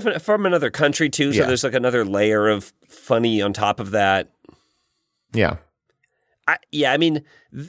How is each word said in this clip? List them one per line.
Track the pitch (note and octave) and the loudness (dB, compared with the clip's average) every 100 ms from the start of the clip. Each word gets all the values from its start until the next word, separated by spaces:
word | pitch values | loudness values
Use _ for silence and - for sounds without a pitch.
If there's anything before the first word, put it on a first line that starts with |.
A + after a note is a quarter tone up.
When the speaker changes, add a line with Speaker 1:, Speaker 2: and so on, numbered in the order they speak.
| A3 | 0
Speaker 1:
a, | D#3+ | -4
from | - G#3+ | -2 0
another | G3 F3 C3+ | 2 0 0
country | - D3 D3 D#3 | 0 0 0 -2
too, | - C#3+ | -2 0
so | A2+ | 2
Speaker 2:
Yeah. | G#2+ | 2
Speaker 1:
there's, | B2+ | 0
like, | C3+ | 0
another | B2 B2 B2 | 0 0 0
layer | G#2 G2 G#2+ G#2+ G#2 | 0 2 2 2 2
of | G#2+ G2 - _ | 0 -4 -18 _
funny | - - A#2 A#2 A2 | -12 -2 0 2 0
on | G2+ | -2
top | G2 G#2 G#2 | -2 -2 -2
of | G2+ | -4
that. | G#2 G2 F#2+ - _ _ - _ _ _ _ _ _ _ | 0 2 0 -2 _ _ -20 _ _ _ _ _ _ _
Speaker 2:
Yeah. | A2 F#2+ E2 _ _ _ _ _ _ _ _ - | 0 0 0 _ _ _ _ _ _ _ _ -4
Speaker 1:
I, | D#3+ _ | -4 _
yeah, | D3 C#3 | -2 0
I | C#3+ | 2
mean, | E3 D3+ C#3+ _ _ | 0 0 -6 _ _
th-, | B2 | -18